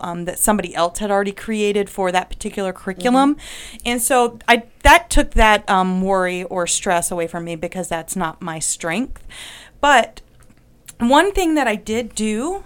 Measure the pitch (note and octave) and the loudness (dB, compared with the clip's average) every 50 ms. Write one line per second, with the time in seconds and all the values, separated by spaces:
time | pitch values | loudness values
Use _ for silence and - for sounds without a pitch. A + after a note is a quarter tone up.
0 | - F3+ E3+ F3 F3 E3+ F3+ - - - G#3+ G#3 F#3 F3 - - E3+ F3 F3 - | -4 -8 -8 -8 -6 -6 -6 -2 0 2 2 2 0 -4 -2 -2 -2 -2 -2 -2
1 | G#3+ G#3 G3+ G3 G3+ G3+ G3 - - - A3+ G#3+ G#3 G#3 G#3 G#3 G3+ G3 - - | -2 0 0 0 0 0 -4 -8 -6 -4 -2 0 0 0 0 0 -2 -4 -4 -4
2 | F#3+ F#3 F3+ F#3 F#3 - - - - G#3+ - - G3 F#3+ F#3 - - - F#3+ - | -2 0 0 0 -2 -2 -6 -10 -10 -8 -6 -6 -6 -6 -6 -8 -8 -10 -6 -2
3 | - B3 B3 C4 C4+ C#4 D4 - - - - - - - - - - A#3 A#3+ B3 | 0 2 4 4 4 4 2 -2 -6 -14 -16 -16 -16 -16 -16 -8 -6 -4 -2 -2
4 | A#3 - C#4 B3+ A#3+ A#3+ A#3 - - - A#3 A#3+ A#3 - - - - C#4+ D4+ E4+ | 0 2 2 2 2 2 -2 -4 0 0 0 0 0 -6 -8 2 6 6 6 6
5 | E4+ - - D#4 C#4+ - - - A3+ G#3+ G#3+ G#3 G#3 - G3+ F#3 F#3 F#3 F#3 F#3 | 6 4 2 2 2 4 4 4 6 6 6 4 2 2 2 2 2 2 0 0
6 | F#3+ F#3+ G3 F#3+ F#3 F3+ F3+ F3+ F#3 F3 - F#3 F3 E3+ - - - G3+ F3+ E3+ | 0 0 2 2 0 0 -2 -4 -6 -6 -4 -4 -2 -2 -2 -4 -2 0 0 0
7 | F3 - F#3 F3 E3+ E3 - E3+ E3+ E3+ E3+ D#3+ E3 F3 - F#3+ F3+ - F3 E3 | 0 -2 -2 -4 -4 -4 -6 -8 -8 -8 -8 -6 -6 -8 -6 -6 -6 -6 -6 -6
8 | E3 E3 - F#3+ F3 D#3+ D#3+ - - F3 D#3+ D#3+ D#3 - - - - E3+ D#3+ G3 | -6 -6 -6 -4 -4 -4 -6 -8 -10 -10 -8 -6 -6 -6 -6 -4 -4 -4 -4 -4
9 | C4 - - - - - - - - - - - - - - - - C#4+ D4 B3 | -4 -6 -8 -12 -16 -18 -18 -16 -16 -18 -18 -20 -20 -20 -8 0 2 4 6 6
10 | A3 - - - - _ _ _ - - - _ _ _ _ _ _ - - - | 4 2 -2 -16 -20 _ _ _ -20 -20 -20 _ _ _ _ _ _ -18 -8 -2
11 | A#3 A#3 C4 D4 E4+ G4+ G4 - F#4+ E4 D#4+ D4+ C4+ A#3 G#3 G#3 - - A3 A3+ | 0 4 6 6 4 4 2 0 0 2 2 2 2 0 -2 -4 -4 -4 -4 -4
12 | B3 G#3+ - - G#3+ G#3+ G#3+ G#3+ B3 D#4+ F#4 G4+ - | -4 -6 -6 -4 -2 -2 -2 -2 -4 -4 -6 -8 -10